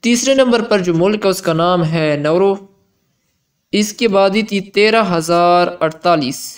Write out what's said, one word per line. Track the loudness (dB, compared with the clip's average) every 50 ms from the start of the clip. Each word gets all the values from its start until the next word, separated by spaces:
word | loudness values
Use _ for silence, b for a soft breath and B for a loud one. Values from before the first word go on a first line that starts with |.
| 0
तीसरे | 0 0 0 2 0 2
नंबर | 2 2 2 2 0 0
पर | 0 0 0
जो | 0 0 0
मुल्क | 2 2 0 0 0 0
है | -2
उसका | -2 0 -2 -2 -2
नाम | 0 0 0 0 0 0
है | -2 -2 -2 0 -2 -2 -2
नौरो। | -2 0 0 2 2 0 0 -4 -8 -20 _ _ _ _ _ _ _ _ _ _ _ _ _ _ _ _ _ _ _ _ -2
इसकी | -2 -2 -2 -4 -2 -2
आबादी | 0 2 2 2 2 2 -2 -2
थी | -2 -4 -6 -6 -4
तेरह | -2 0 2 2 2 0 0 0 -2
हज़ार | -2 0 0 0 2 4 4 4 2 2 0 -2 -4
अड़तालीस। | -4 -4 -4 -4 0 0 0 0 -2 -4 -8 -10 -14 -16 -18